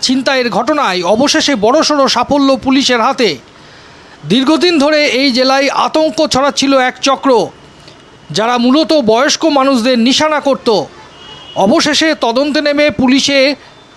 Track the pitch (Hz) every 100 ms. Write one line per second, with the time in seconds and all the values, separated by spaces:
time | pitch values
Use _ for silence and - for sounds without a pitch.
0 | - 269 262 262 240 185 254 302 233 180
1 | 175 220 285 320 - 254 208 294 - 294
2 | 262 240 240 285 269 262 254 269 254 247
3 | 233 269 220 139 - - - - - -
4 | - - 147 226 262 311 349 339 285 302
5 | 294 233 277 240 262 269 277 - 233 311
6 | 311 311 311 254 285 269 269 269 254 247
7 | 269 262 277 233 165 - - - - -
8 | - - - 151 220 247 247 285 311 311
9 | 226 226 285 - 330 285 269 262 233 247
10 | 233 254 311 302 277 262 - 202 139 -
11 | - - - - - - 196 320 - 285
12 | 320 302 240 233 294 302 294 285 294 294
13 | 254 269 - 277 269 269 - - -